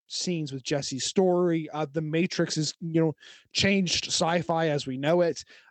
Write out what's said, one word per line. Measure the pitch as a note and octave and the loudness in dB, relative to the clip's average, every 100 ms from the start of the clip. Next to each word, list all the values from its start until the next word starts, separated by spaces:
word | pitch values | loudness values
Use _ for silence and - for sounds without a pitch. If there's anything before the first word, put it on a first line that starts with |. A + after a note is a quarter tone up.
| - | -12
scenes | - - E3+ D3 | -6 -4 -2 -4
with | C3+ | -6
Jesse's | - D3 C#3 C3 - | -4 -4 -4 -6 -2
story. | - F#3 F3 F3+ E3 D#3 | 2 4 4 2 0 -2
Uh, | D3+ D3+ | -6 -6
The | D3+ | -4
Matrix | D#3 D#3+ F3+ - E3 D#3 | -2 0 0 0 -2 -2
is, | D3 - | -4 -6
you | E3 D#3+ | -2 2
know, | D#3+ - - - _ | 2 0 -12 -20 _
changed | - G3 G3 F3 - - | 0 2 2 2 -2 -2
sci-fi | - E3 F3 D#3+ E3 E3 | 0 0 0 0 0 2
as | D3 C3+ | 0 -2
we | C3 | -2
know | C3+ F3 | 2 4
it. | E3+ C#3+ - - _ | 2 -2 -10 -20 _